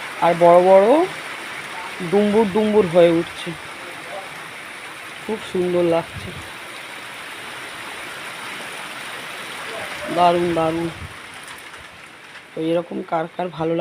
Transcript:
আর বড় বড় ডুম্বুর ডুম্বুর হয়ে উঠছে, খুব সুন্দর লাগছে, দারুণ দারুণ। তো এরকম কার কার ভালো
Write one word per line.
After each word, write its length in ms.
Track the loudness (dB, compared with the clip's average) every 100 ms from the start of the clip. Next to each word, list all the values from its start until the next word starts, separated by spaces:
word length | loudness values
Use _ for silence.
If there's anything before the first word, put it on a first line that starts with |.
| -12 0
আর 80 | 2 8
বড় 160 | 8 10 10
বড় 180 | 10 10 6 4 -4 -12 -12 -12 -12 -12 -12 -12 -8 0
ডুম্বুর 360 | 2 4 4 2
ডুম্বুর 320 | 2 4 4 4
হয়ে 160 | 6 8 6
উঠছে, 320 | 0 -6 -10 -10 -12 -14 -14 -14 -12 -12 -12 -14 -14 -14 -14 -14 -14 -14 -14 -12
খুব 180 | -8 -8 -4
সুন্দর 340 | -2 0 2 4
লাগছে, 360 | 2 0 -8 -12 -12 -14 -14 -14 -14 -14 -14 -14 -14 -14 -14 -12 -12 -12 -12 -12 -12 -12 -12 -12 -12 -12 -12 -12 -12 -12 -12 -12 -12 -12 -12 -12 -12 -10 -10 -10 -10 -4 4
দারুণ 300 | 4 6 2 2
দারুণ। 300 | 0 -2 -4 -8 -14 -14 -16 -16 -16 -16 -16 -18 -18 -20 -20 -20 -20 -20 -14
তো 80 | -6 0
এরকম 280 | 0 -2 -8 -4
কার 160 | -4 -2
কার 140 | -4 -6 -2
ভালো 160 | -2 0